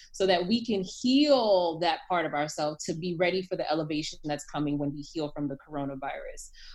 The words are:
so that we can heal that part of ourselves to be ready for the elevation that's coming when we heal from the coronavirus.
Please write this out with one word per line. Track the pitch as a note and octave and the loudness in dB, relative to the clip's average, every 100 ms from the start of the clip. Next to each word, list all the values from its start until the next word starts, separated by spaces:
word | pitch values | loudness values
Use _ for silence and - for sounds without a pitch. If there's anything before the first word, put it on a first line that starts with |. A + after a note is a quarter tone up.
| - | -16
so | - F#3+ | 0 4
that | F3 F3 | 4 4
we | A#3 A#3 | 0 0
can | G3 | -2
heal | F#3 - B3 C4+ D4 C4+ A3 F#3+ F3 D#3+ | -2 -2 4 6 6 6 6 4 4 2
that | E3+ D#3 - | 0 0 0
part | F3 D#3 | 0 0
of | |
ourselves | D3 D3+ - D3+ D#3 - | -2 -2 -2 -2 -2 -6
to | |
be | E3 F3+ E3 | -4 -4 0
ready | F3+ F#3 | 2 2
for | F#3 F3+ | -2 -4
the | D#3+ | -2
elevation | D#3+ D#3 D#3 D#3 - D3+ | -2 0 -2 -4 -6 -4
that's | D3 - | -4 -4
coming | D3 D3 C#3+ | -4 -2 0
when | C#3+ | -2
we | D3 | -4
heal | D3 E3 D3 | -8 -6 -6
from | D3+ D3 | -4 -6
the | C#3 | -6
coronavirus. | - D3+ C#3 C#3 C#3 C#3+ C#3 - - - - | -8 -6 -4 -6 -8 -8 -10 -14 -16 -18 -20